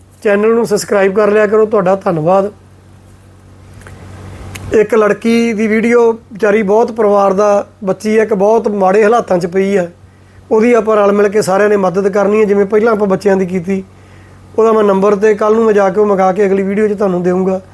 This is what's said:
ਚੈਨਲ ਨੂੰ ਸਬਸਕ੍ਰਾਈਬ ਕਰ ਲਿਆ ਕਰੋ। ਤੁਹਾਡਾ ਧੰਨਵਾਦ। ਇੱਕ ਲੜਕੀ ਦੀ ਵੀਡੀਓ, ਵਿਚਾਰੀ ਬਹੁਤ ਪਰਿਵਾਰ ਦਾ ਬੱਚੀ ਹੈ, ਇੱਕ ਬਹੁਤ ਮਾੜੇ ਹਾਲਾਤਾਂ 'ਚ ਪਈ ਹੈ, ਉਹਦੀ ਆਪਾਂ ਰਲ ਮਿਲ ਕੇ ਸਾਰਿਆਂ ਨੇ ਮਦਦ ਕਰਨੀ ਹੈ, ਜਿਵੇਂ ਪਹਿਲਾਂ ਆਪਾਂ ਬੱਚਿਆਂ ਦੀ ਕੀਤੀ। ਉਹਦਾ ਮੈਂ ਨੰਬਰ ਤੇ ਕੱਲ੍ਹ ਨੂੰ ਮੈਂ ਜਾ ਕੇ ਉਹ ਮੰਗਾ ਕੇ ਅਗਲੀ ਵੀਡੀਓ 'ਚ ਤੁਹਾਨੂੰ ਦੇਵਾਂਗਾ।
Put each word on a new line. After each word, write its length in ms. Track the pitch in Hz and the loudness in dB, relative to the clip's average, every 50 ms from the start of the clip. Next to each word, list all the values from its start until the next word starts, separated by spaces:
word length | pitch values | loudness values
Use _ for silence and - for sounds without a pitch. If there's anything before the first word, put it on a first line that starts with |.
| - - - - - | -20 -20 -18 -6 -2
ਚੈਨਲ 300 | 214 202 202 208 226 226 | 0 0 2 2 2 0
ਨੂੰ 120 | 233 226 | 0 0
ਸਬਸਕ੍ਰਾਈਬ 500 | 156 208 190 - - 214 202 190 196 185 | 0 -2 -4 -2 -2 0 0 0 0 0
ਕਰ 160 | 214 214 208 | 0 0 2
ਲਿਆ 160 | 208 214 214 202 | 2 2 2 2
ਕਰੋ। 180 | 220 214 220 | 2 0 0
ਤੁਹਾਡਾ 300 | 214 233 208 185 180 196 | 2 0 0 0 0 0
ਧੰਨਵਾਦ। 560 | 190 190 202 175 156 151 170 190 196 196 208 - - - - - - - - - - - - - - - - - - - - - - - - - - - - - - - - - - - - - - - - - - - - - | 0 -2 -2 -2 -2 0 0 2 0 0 -2 -6 -12 -20 -20 -20 -20 -20 -20 -20 -20 -20 -20 -20 -20 -20 -20 -20 -20 -20 -20 -20 -20 -20 -20 -20 -20 -20 -20 -20 -20 -20 -20 -20 -18 -18 -18 -16 -16 -16 -14 -14 -14 -8 -2 0
ਇੱਕ 220 | 220 208 208 247 | 0 0 0 0
ਲੜਕੀ 580 | 220 214 208 202 202 - 226 233 233 233 233 226 | 0 0 0 0 -2 -2 0 0 0 0 0 -2
ਦੀ 140 | 196 226 208 | -2 -2 0
ਵੀਡੀਓ, 460 | 214 226 214 233 240 240 233 233 226 | 0 0 0 2 2 2 2 2 0
ਵਿਚਾਰੀ 500 | 226 - - 220 180 226 208 202 226 220 | -2 -8 -18 -8 -2 0 0 2 0 0
ਬਹੁਤ 280 | 185 208 220 240 233 | 0 2 2 0 0
ਪਰਿਵਾਰ 420 | 220 233 214 202 202 202 196 196 190 | -2 -2 0 0 2 2 2 2 0
ਦਾ 340 | 190 208 208 202 202 196 - - - 208 | 0 0 0 0 0 -2 -6 -10 -8 -6
ਬੱਚੀ 340 | 185 185 - - 214 214 226 | -6 -6 -4 -4 -2 0 0
ਹੈ, 60 | 220 | 0
ਇੱਕ 100 | 208 220 | 0 0
ਬਹੁਤ 340 | 185 196 208 226 233 226 240 | 0 0 2 2 0 0 -2
ਮਾੜੇ 360 | 208 202 185 185 190 214 220 | -2 0 0 2 2 2 2
ਹਾਲਾਤਾਂ 340 | 202 240 233 - - 190 180 | 2 2 0 0 0 -2 -2
'ਚ 80 | 175 | -2
ਪਈ 320 | 180 175 190 190 196 202 190 | -2 -2 -2 -2 0 0 -2
ਹੈ, 160 | 175 170 - - - - - - - - - - - - | -2 -4 -8 -16 -20 -20 -20 -20 -20 -20 -20 -20 -6 -2
ਉਹਦੀ 220 | 233 220 220 240 240 | 0 2 2 2 2
ਆਪਾਂ 220 | 226 208 220 220 | 2 2 0 0
ਰਲ 160 | 208 202 202 | 2 2 2
ਮਿਲ 180 | 202 208 208 208 | 2 2 0 0
ਕੇ 120 | 196 214 | 0 0
ਸਾਰਿਆਂ 280 | - 180 185 196 208 208 | -2 0 0 0 2 2
ਨੇ 80 | 214 202 | 2 0
ਮਦਦ 320 | 190 185 170 196 190 202 | 0 -2 -2 -2 -2 -2
ਕਰਨੀ 300 | 185 208 196 190 208 220 | 0 0 0 0 2 0
ਹੈ, 60 | 214 | 0
ਜਿਵੇਂ 200 | 196 202 202 202 | 2 2 0 0
ਪਹਿਲਾਂ 280 | 196 220 214 214 233 214 | 0 0 0 2 0 0
ਆਪਾਂ 140 | 202 208 196 | 0 0 -2
ਬੱਚਿਆਂ 300 | 190 190 - 208 196 196 | -2 0 0 0 0 0
ਦੀ 80 | 190 | 0
ਕੀਤੀ। 380 | 175 185 190 165 190 196 190 190 - - - - - - - - - - - - - - - | -2 -4 -6 -4 -4 -6 -6 -6 -10 -18 -20 -20 -20 -20 -20 -20 -20 -20 -20 -20 -8 -2 0
ਉਹਦਾ 140 | 220 226 | 2 2
ਮੈਂ 120 | 220 220 208 | 2 2 2
ਨੰਬਰ 320 | 202 190 190 190 208 208 | 2 2 2 2 0 0
ਤੇ 200 | 196 214 220 214 | 2 2 0 0
ਕੱਲ੍ਹ 200 | 202 220 214 220 | 2 0 0 2
ਨੂੰ 100 | 226 226 | 2 2
ਮੈਂ 80 | 220 202 | 2 2
ਜਾ 160 | 208 196 190 | 2 2 0
ਕੇ 100 | 180 208 | 0 0
ਉਹ 60 | 214 | 0
ਮੰਗਾ 280 | 208 202 185 185 190 185 | 0 2 2 2 0 0
ਕੇ 120 | 202 208 | 0 0
ਅਗਲੀ 180 | 190 196 196 196 | 0 0 0 -2
ਵੀਡੀਓ 240 | 190 202 208 214 208 | -2 -2 -2 -2 -2
'ਚ 60 | 208 | -2
ਤੁਹਾਨੂੰ 300 | 196 214 190 175 180 175 | -2 -2 -2 -2 -2 -2
ਦੇਵਾਂਗਾ। 380 | 180 180 185 185 190 190 185 - - | -2 -2 0 -2 -2 -4 -4 -8 -12